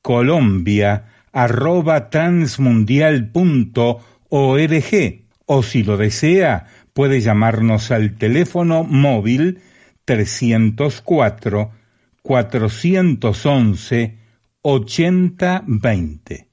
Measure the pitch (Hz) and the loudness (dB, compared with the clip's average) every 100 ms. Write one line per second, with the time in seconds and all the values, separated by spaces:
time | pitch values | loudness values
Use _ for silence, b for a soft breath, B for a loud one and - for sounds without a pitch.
0 | - 120 123 165 123 95 87 104 101 104 | 0 0 2 2 2 0 0 0 2 0
1 | b b b 131 120 117 147 175 160 156 | b b b -2 -2 0 0 0 2 0
2 | 113 156 165 175 151 - 135 113 107 135 | 0 -2 0 0 0 0 2 2 2 2
3 | 156 143 110 165 180 139 110 - 117 117 | 2 2 -2 0 2 2 0 0 0 -2
4 | B B _ 143 135 135 156 160 - 208 | B B _ 0 2 2 2 0 0 0
5 | 123 - _ _ - 139 113 113 104 101 | -2 -6 _ _ 0 0 2 0 0 0
6 | 104 - 151 185 170 101 B B B - | 0 0 2 2 2 -2 B B B -2
7 | 139 135 110 107 113 110 113 110 107 117 | 0 2 2 2 2 2 0 0 0 -2
8 | 107 107 107 131 175 175 170 165 165 139 | -2 -2 0 0 0 -2 0 0 0 2
9 | 143 120 104 127 170 185 b b b b | 2 2 0 0 -2 -4 b b b b
10 | - 139 123 - 120 113 110 110 147 - | -4 -2 -2 -2 -2 2 0 0 -4 -4
11 | - 165 113 - 113 104 107 b b b | -2 0 0 -2 -4 -4 -4 b b b
12 | b b - 131 113 127 110 - 170 185 | b b -2 -2 0 -2 -2 -2 0 2
13 | 180 123 117 98 147 139 113 101 - 120 | 0 0 -2 -2 0 2 2 -2 -4 -4
14 | 113 110 b b b _ 151 135 107 - | -4 -8 b b b _ -2 -2 -2 -2
15 | 165 180 180 180 180 185 180 107 117 104 | 0 2 0 -2 -4 -4 -4 -2 0 -2
16 | 82 76 - 78 _ | -4 -10 -16 -16 _